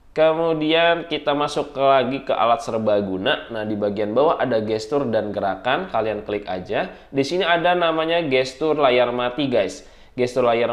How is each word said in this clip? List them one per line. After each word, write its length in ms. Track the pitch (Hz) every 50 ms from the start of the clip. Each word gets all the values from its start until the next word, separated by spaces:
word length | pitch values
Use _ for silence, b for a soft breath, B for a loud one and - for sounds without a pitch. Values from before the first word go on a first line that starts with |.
| b - -
Kemudian 880 | 156 156 160 160 165 165 165 165 156 156 156 160 165 170 170 170 165 156 -
kita 240 | 151 147 - 151 143
masuk 400 | 147 147 147 - 156 143 - -
ke, 80 | 131 139
lagi 360 | 135 135 135 123 123 139 135 -
ke 100 | - -
alat 300 | - 110 117 117 113 -
serbaguna. 880 | 117 110 110 107 107 104 101 101 95 95 92 98 131 151 - - -
Nah, 160 | 117 110 107
di 80 | 107 107
bagian 400 | 101 104 104 101 107 104 104 107
bawah 240 | 127 147 170 165 -
ada 240 | 127 127 117 110 107
gestur 400 | 110 110 110 - - 147 143 139 120
dan 260 | 110 107 - 107 98
gerakan, 560 | 101 98 98 95 95 - 123 139 175 185 180
kalian 320 | - 113 110 110 104 104 104
klik 240 | 113 104 104 -
aja. 420 | - 92 92 87 - 107 139 185 - B B B B
Di 100 | 139 139 135
sini 160 | 143 175 180 190
ada 320 | 165 170 170 165 175 175
namanya 480 | 175 170 165 160 160 160 165 170 175 170
gestur 560 | 143 127 131 131 131 - - 156 156 151 151
layar 320 | 143 127 123 123 123 120
mati 400 | 120 123 123 123 - 151 143 127
guys. 380 | 123 107 95 90 - - B B B B B B B
Gestur 320 | 123 123 123 - 131 123
layar 240 | 117 117 117 120 117